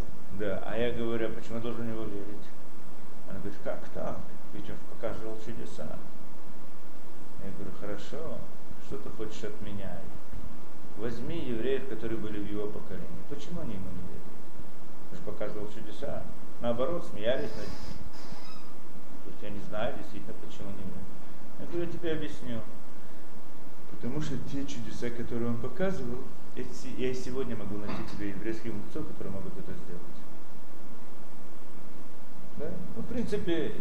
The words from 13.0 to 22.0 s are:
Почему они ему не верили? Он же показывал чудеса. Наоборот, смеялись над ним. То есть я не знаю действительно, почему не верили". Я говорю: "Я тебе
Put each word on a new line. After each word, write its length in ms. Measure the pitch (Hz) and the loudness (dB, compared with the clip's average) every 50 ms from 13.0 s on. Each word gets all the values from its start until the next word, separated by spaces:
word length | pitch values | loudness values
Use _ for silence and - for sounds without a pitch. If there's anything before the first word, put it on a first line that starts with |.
| 87 87 175 - - - | 0 0 0 0 0 0
Почему 320 | - - - - 175 170 | 0 0 0 0 0 0
они 140 | - 117 196 | 0 0 0
ему 160 | - - 92 | 0 0 0
не 120 | 175 175 180 175 | 0 0 0 0
верили? 280 | - - - - - - - - - - - - - - - - - - - - | 0 0 0 0 0 0 0 0 0 0 0 0 0 0 0 0 0 0 0 0
Он 80 | 95 90 | 0 0
же 40 | - | 0
показывал 420 | 107 98 - 110 104 - 110 104 - - | 0 0 0 0 0 0 0 0 0 0
чудеса. 480 | 107 104 - - - - 147 147 - - - - - - - - - 120 | 0 0 0 0 0 0 0 0 0 0 0 0 0 0 0 0 0 0
Наоборот, 420 | 120 117 120 131 147 175 170 170 - | 0 0 0 0 0 0 0 0 0
смеялись 400 | - 95 101 117 131 139 147 120 | 0 0 0 0 0 0 0 0
над 160 | - - - | 0 0 0
ним. 300 | - - - - - - - - - - - - - - - - - - - - - - - - - - - - - - - - | 0 0 0 0 0 0 0 0 0 0 0 0 0 0 0 0 0 0 0 0 0 0 0 0 0 0 0 0 0 0 0 0
То 60 | 104 | 0
есть 120 | - - 104 | 0 0 0
я 80 | 104 | 0
не 100 | 101 101 - - | 0 0 0 0
знаю 260 | 104 107 113 123 - - | 0 0 0 0 0 0
действительно, 360 | - - - 101 92 107 113 - - | 0 0 0 0 0 0 0 0 0
почему 260 | - - - - 101 | 0 0 0 0 0
не 140 | 98 - - | 0 0 0
верили". 260 | 92 - - - - - - - - - - - - - - | 0 0 0 0 0 0 0 0 0 0 0 0 0 0 0
Я 60 | 151 | 0
говорю: 180 | 135 139 170 170 | 0 0 0 0
"Я 80 | 165 170 | 0 0
тебе 200 | 151 | 0